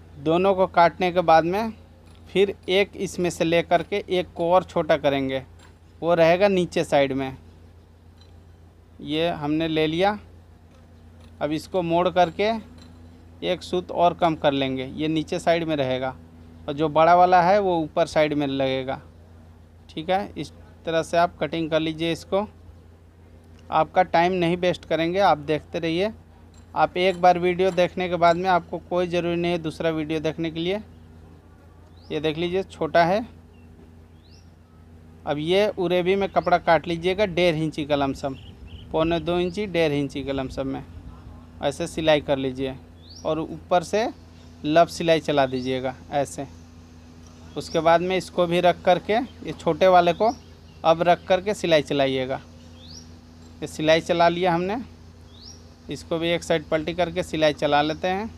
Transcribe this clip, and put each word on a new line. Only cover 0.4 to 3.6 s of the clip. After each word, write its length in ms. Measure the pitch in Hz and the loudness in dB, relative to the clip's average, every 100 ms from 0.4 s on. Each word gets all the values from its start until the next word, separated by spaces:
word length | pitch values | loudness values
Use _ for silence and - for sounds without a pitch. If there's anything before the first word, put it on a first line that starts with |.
| 190 190 | 2 2
को 120 | 180 | 2
काटने 420 | 180 170 156 180 | 4 4 2 -2
के 100 | 175 | 0
बाद 220 | 165 160 165 | 4 4 4
में 280 | 196 226 214 - - - - - | -2 -4 -8 -18 -20 -20 -20 -4
फिर 260 | 180 196 - - | 0 0 -2 -2
एक 220 | 185 196 - | 0 0 -2
इसमें 320 | 180 - 175 | -8 -4 -4
से 140 | - | -2
ले 180 | 165 170 | 0 0